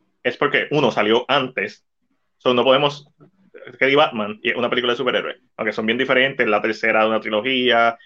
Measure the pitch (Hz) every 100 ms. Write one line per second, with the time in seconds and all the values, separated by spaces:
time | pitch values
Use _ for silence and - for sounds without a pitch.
0 | _ _ 123 - 143 139 98 147 127 117
1 | 104 113 - 143 127 - 104 - _ _
2 | _ _ _ _ 131 123 120 135 147 143
3 | - _ _ _ _ - - 123 131 143
4 | 156 113 104 107 117 - 120 123 120 120
5 | 123 107 78 - _ - 110 104 110 120
6 | 131 127 135 135 113 104 113 107 113 110
7 | 110 110 107 107 123 131 123 117 117 117